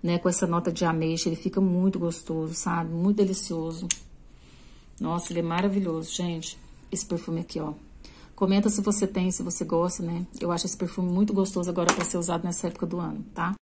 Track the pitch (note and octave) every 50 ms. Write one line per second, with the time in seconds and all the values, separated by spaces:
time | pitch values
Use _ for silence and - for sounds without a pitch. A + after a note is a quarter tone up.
0 | - E3+ F3 F3 - F#3 F3 - - E3+ E3+ E3+ E3 F3+ E3 - F#3 E3+ E3+ D#3+
1 | D#3+ D#3+ E3 E3 - F3+ E3 D#3+ - F#3+ - G3+ G3 F#3+ F3+ F3 F#3 G3 F#3+ F#3
2 | E3+ E3+ E3+ - - - D#3+ D#3+ D#3+ D#3+ E3 E3 - F#3+ E3+ E3+ E3 E3 E3 E3
3 | F3 G3 G#3 G#3+ G3+ F#3 F#3 F#3 - - E3+ E3 D#3+ E3 E3 E3 F3+ E3+ - -
4 | - - - - - - - - - - - - - - - - - - - -
5 | - D#3+ E3 F3 - - F3 E3+ E3+ E3 E3 F3 F#3+ G3+ G3 G3+ F#3+ F3 D#3+ D#3+
6 | D#3+ D#3+ - - F3+ F3 E3+ D#3+ D#3+ - - - - - - - - - - F#3
7 | - - F3+ E3 - - E3 E3 F3 - - D#3+ D#3 D#3 D3+ - - - - -
8 | - - - - - - - - G3+ F#3+ G3 G3+ G#3 A3 G3+ - G3 G#3+ G3+ -
9 | G3+ F#3+ - G3 F#3 F#3 F3+ - F3 F3 E3+ - E3+ D#3+ E3+ E3 E3+ F3 F3 -
10 | F3 E3+ E3+ E3+ F3+ - - - - E3+ E3+ E3 - F#3 - - F#3+ F3 - -
11 | F#3 F3+ F3 F#3 G#3 G#3 G3+ G3 F#3+ F#3+ - F#3+ F3 F3+ F3+ F3+ E3+ E3+ - -
12 | F3 - - F3 E3+ E3+ F3 E3 E3+ F3+ E3+ - - G3 - - - E3+ E3 F3
13 | E3+ D#3+ D3+ D3 - - - - E3 F3 G3 - _